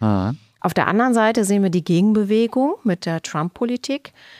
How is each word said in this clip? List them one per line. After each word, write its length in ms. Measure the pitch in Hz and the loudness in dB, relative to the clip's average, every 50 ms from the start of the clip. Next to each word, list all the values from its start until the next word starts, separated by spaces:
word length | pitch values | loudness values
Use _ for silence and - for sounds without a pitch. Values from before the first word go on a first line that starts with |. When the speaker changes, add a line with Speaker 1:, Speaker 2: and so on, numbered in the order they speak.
Speaker 1:
Mhm. 380 | - - 104 190 92 107 139 - _ _ _ _ | 0 0 0 0 0 -2 -4 -6 _ _ _ _
Speaker 2:
Auf 120 | - 180 - | -6 -2 0
der 140 | 180 131 | 0 0
anderen 260 | - 185 220 247 254 240 | 2 2 2 2 2 2
Seite 320 | 226 214 220 226 233 202 | 2 2 2 2 2 2
sehen 160 | 190 208 202 | 2 2 2
wir 80 | 196 190 | 2 2
die 160 | 165 180 156 | 0 0 0
Gegenbewegung 880 | - 170 170 196 214 214 214 208 196 214 220 233 226 - 254 262 285 392 - - | 2 2 2 4 2 2 2 0 2 2 0 0 0 0 0 0 0 -2 -2 -2
mit 220 | 233 175 175 - | -2 -2 -2 -4
der 160 | 170 165 165 | -6 -6 -6
Trump-Politik, 920 | - - - 156 160 175 - - 247 233 247 247 - - 269 277 - - _ - - - - | -6 -6 -6 -4 -6 -6 -4 -4 -4 -4 -4 -6 -4 -6 -6 -6 -6 -12 _ -20 -20 -20 -20